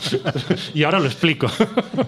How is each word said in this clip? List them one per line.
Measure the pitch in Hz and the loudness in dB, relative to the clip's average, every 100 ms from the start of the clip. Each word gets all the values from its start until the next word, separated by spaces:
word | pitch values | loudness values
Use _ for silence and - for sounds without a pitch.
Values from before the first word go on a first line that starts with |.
| - - 165 139 120 - - | -4 -2 -2 -4 -2 -2 -2
Y | 151 | 0
ahora | 151 185 | 2 4
lo | 139 | 2
explico. | - 165 147 131 | 2 0 2 0
<laughs> | - 220 247 - 262 | 2 0 0 -2 -2